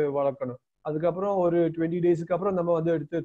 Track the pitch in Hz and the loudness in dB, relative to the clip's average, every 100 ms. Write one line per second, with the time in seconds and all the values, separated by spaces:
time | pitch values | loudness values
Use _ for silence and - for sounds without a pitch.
0 | 147 139 139 139 127 123 _ _ - 151 | 0 0 -2 -2 -6 -8 _ _ -6 -2
1 | 170 170 202 196 175 170 170 165 165 175 | -2 -2 -2 2 2 4 2 0 -2 0
2 | 170 165 170 175 196 185 170 165 165 165 | 2 2 0 -2 0 0 0 0 2 0
3 | 151 170 | -2 -6